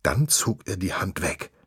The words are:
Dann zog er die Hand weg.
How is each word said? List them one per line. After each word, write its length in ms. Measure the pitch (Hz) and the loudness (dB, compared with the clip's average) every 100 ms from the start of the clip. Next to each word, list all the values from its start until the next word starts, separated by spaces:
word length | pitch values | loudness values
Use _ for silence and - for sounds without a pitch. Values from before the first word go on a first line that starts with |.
Dann 240 | - 113 151 | 0 2 4
zog 400 | - - 107 - | 2 2 -2 -4
er 100 | 95 | -2
die 160 | 92 | -2
Hand 300 | - 95 - | -2 -4 -2
weg. 260 | - - - _ | -4 -4 -10 _